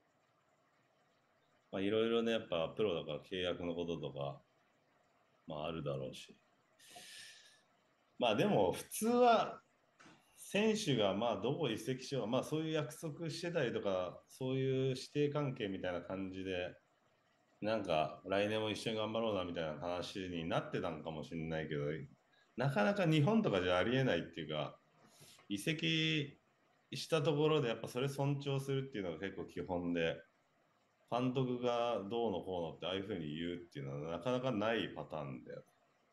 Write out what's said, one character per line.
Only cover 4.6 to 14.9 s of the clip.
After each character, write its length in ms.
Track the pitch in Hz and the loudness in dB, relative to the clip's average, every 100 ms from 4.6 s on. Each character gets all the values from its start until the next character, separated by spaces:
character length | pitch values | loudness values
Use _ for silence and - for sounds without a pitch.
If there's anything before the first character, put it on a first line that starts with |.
| _ _ _ _ _ _ _ _ - | _ _ _ _ _ _ _ _ -10
ま 80 | 76 | -6
あ、 100 | 78 | -4
あ 60 | |
る 120 | 82 | -4
だ 140 | 71 67 | -4 -4
ろ 120 | 65 | -6
う 40 | |
し。 220 | 65 - - _ _ _ _ - - - - - - - - _ _ _ _ _ - | -10 -16 -20 _ _ _ _ -20 -20 -18 -18 -18 -20 -20 -20 _ _ _ _ _ 0
ま 100 | 120 | 2
あ、 60 | 110 | 4
で 100 | 202 | 4
も、 280 | 147 90 | 4 4
普 100 | 80 - | 0 -6
通 180 | - 220 | -4 2
は、 520 | 240 247 220 - - - _ _ _ - - _ - | 6 8 6 4 -6 -16 _ _ _ -20 -20 _ -20
選 380 | - 196 220 214 | -4 2 4 4
手 180 | 160 123 | 4 4
が、 200 | 190 101 | 4 4
ま 160 | 117 | 2
あ、 100 | 101 | 2
ど 160 | 113 165 | 0 0
こ 140 | 139 | 0
移 80 | 107 | 0
籍 260 | - 131 - | -2 -4 -4
し 80 | |
よ 80 | 135 | -4
う 20 | 107 | 0
か、 20 | |
ま 120 | 127 | 0
あ、 40 | |
そ 160 | - 156 | 0 -2
う 20 | |
い 80 | 160 | 0
う 20 | |
約 220 | 156 139 - | -2 -2 -6
束 320 | 165 143 165 | -10 -6 -6
し 100 | 139 | -4
て 100 | 175 | -2
た 140 | 165 123 | 0 0
り 80 | |
と 80 | 107 | 0
か、 400 | 101 92 90 76 - | 2 2 0 -6 -14
そ 260 | - 131 | -6 -2
う 20 | 135 | 0
い 360 | 135 131 131 | 2 2 2